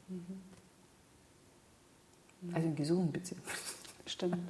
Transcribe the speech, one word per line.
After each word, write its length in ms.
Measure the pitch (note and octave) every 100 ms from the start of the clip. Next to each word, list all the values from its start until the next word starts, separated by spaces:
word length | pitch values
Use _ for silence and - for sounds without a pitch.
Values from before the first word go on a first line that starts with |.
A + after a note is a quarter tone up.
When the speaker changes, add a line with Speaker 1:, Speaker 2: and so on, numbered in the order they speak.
| -
Speaker 1:
Mhm. 320 | F#3 F3 F#3+ - - - - - - - - - - - - - - - - - - - - F3
Speaker 2:
Also 140 | E3+ E3
in 80 | D3+
gesunden 360 | D3 F3 E3+
Beziehungen. 320 | - - - - - - - - - -
Speaker 1:
Stimmt. 320 | - F3+ F3